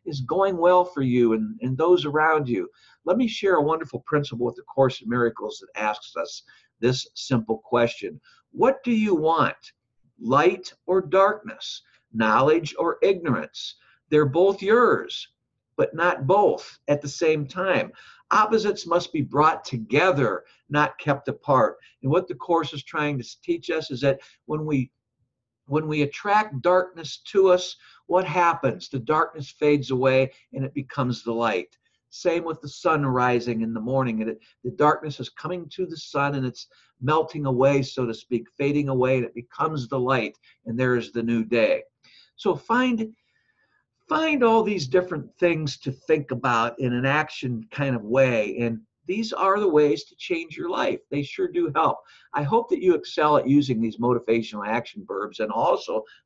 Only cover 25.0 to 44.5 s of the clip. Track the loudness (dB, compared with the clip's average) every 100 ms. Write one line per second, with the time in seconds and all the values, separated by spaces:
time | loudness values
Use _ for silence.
25 | _ _ _ _ _ _ -4 -4 -2 -2
26 | -2 -4 0 0 0 -2 2 2 2 -10
27 | -16 -16 -2 4 6 4 2 -14 -20 _
28 | -2 0 0 2 2 2 -2 -2 -8 -8
29 | 0 0 0 -6 -16 _ 2 2 2 0
30 | 4 4 2 -4 _ -8 -6 -8 -8 -4
31 | -4 -4 -4 -2 0 -2 -6 _ _ _
32 | _ -4 -2 0 -4 -8 -12 -4 0 2
33 | 2 2 2 2 0 -2 -4 -4 -2 0
34 | 0 -2 -4 -8 _ _ -10 0 2 2
35 | -4 -10 -12 -12 -10 -8 -10 -8 -8 -8
36 | -8 -2 -2 -2 -6 -8 -20 _ _ _
37 | 0 0 0 -4 -4 2 4 2 -2 -4
38 | -6 -6 -6 -6 -6 -4 -2 0 0 0
39 | 2 2 -2 -8 -16 -6 -4 -4 -6 -4
40 | 0 0 -2 -8 _ _ -8 -2 0 0
41 | -2 -6 -2 -2 0 2 2 0 -4 _
42 | _ _ _ _ -4 -4 0 0 0 -2
43 | -6 -10 _ _ _ _ _ _ _ _
44 | _ -2 0 2 4